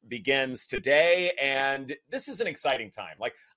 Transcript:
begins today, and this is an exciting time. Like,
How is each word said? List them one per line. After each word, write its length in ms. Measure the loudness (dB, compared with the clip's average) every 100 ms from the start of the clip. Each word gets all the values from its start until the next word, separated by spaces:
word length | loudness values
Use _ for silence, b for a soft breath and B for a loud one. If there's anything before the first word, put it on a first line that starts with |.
| -10
begins 600 | -6 2 2 2 -4 -6
today, 640 | -4 4 6 6 4 2 0
and 540 | 0 2 0 -2 -6 -12 -8
this 180 | -6 -4
is 140 | -4
an 60 | -4
exciting 440 | -2 0 0 -4
time. 240 | -10 -12 -8
Like, 160 | -8 -8 b